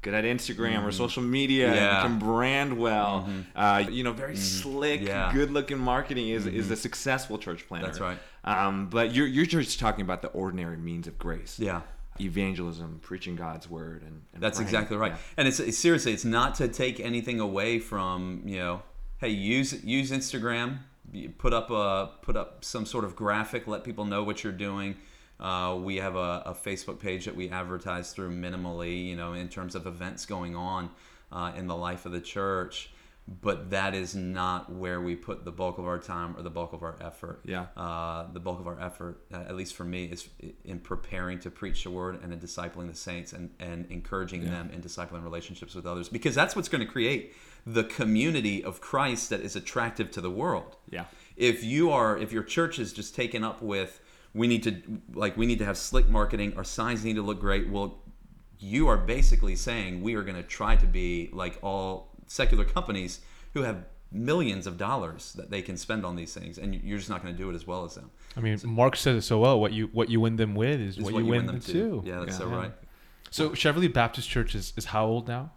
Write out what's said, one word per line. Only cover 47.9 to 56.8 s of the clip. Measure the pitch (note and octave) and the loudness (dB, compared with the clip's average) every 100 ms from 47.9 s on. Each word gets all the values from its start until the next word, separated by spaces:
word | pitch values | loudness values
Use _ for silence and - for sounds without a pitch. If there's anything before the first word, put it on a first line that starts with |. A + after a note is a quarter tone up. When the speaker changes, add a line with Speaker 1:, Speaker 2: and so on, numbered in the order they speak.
| - A2+ G#2+ C#3+ D#3 G#2+ G2 | 0 4 4 4 2 0 0
Speaker 2:
of | F#2+ F#2 | -4 -10
Christ | - C#3 C#3 A2+ - | -2 0 2 0 -2
that | G2+ | -4
is | G2+ - | -4 -8
attractive | - B2+ A#2 - G#2 | -4 -2 -2 -2 -4
to | - | -2
the | F2+ | -4
world. | F#2+ D#3+ G#2 E2+ - - | -2 0 -2 -4 -18 -12
Speaker 1:
Yeah. | F2 F2 - - - | -10 -10 -14 -20 2
Speaker 2:
If | A#2+ A2+ | 2 4
you | A2+ C#3 E3+ | 0 4 6
are, | C#3 A2+ G#2 | 6 4 2
if | G#2+ | 0
your | A2 | -2
church | G2+ - E3 E3 | -2 0 0 0
is | G#2+ | -6
just | - G#2 - | -6 -10 -4
taken | A#2+ A#2+ | -2 0
up | A2 - | -4 -4
with, | A2 G2+ F#2 - - - - | -2 -2 -2 -8 -20 -20 -10
we | G#2+ A#2+ | 2 4
need | A#2 | 4
to, | A2+ F#2+ - G#2+ - | 2 -4 -6 -10 -8
like, | B1 G2+ G#2+ | -2 -2 2
we | A#2 | 4
need | A2 | 4
to | G2+ | 2
have | F#2+ | -2
slick | - G#2 - | 4 8 10
marketing, | A2 G#2 A2 G2+ G2 | 8 6 2 0 -2
our | |
signs | F#2+ - | -6 -2